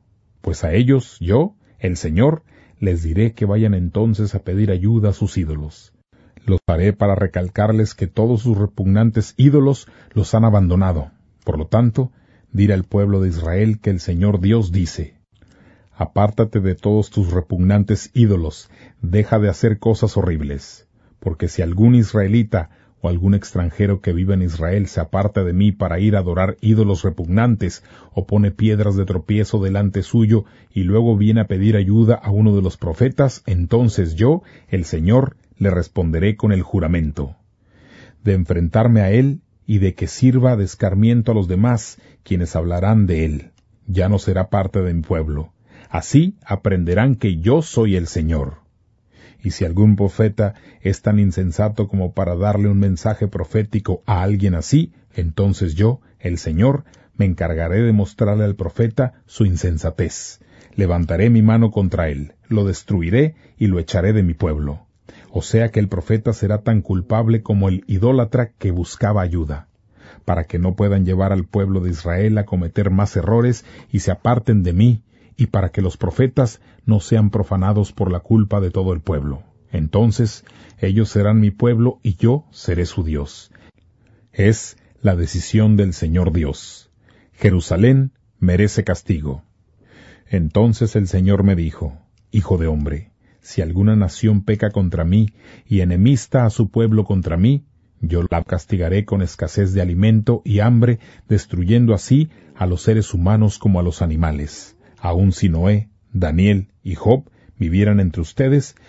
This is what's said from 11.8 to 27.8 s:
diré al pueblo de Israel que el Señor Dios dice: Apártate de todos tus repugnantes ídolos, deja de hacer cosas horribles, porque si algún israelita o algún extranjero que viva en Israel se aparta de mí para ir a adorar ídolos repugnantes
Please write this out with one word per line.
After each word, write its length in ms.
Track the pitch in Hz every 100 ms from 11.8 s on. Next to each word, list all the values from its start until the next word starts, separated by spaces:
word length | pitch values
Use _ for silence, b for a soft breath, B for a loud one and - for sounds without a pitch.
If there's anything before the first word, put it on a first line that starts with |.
| 120 123 127 b b b b
diré 220 | 101 101
al 120 | 95
pueblo 360 | 87 104 101 98
de 80 | 92
Israel 500 | 80 80 90 110 107
que 120 | 104
el 100 | 92
Señor 400 | - 85 101 101
Dios 320 | 98 113 95
dice: 480 | 92 82 - 78 _ _ _ b b b b b
Apártate 640 | - - - 104 - 110 107
de 140 | 95
todos 360 | 85 104 107 104
tus 200 | - 90
repugnantes 800 | 90 - 87 90 101 101 101 -
ídolos, 560 | 123 110 92 78 - - B B B
deja 360 | 87 101 104 110
de 120 | 104
hacer 280 | - 117 107
cosas 380 | 113 107 107 104
horribles, 720 | 87 80 71 69 - - _ b b b
porque 280 | - 82 90
si 120 | -
algún 320 | 85 87 113
israelita 760 | 123 104 107 98 117 110 98 82 b b b
o 60 | 87
algún 260 | 90 95
extranjero 640 | 101 - 92 87 - 101 98
que 120 | -
viva 200 | 87 92
en 100 | 95
Israel 440 | 90 80 82 101 92
se 140 | -
aparta 440 | 80 95 98 104
de 80 | 90
mí 180 | 90 101
para 300 | 98 92 85
ir 160 | 107 101
a 40 |
adorar 360 | 90 85 95 -
ídolos 420 | 107 110 104 92
repugnantes 800 | 95 82 85 98 120 110 90 -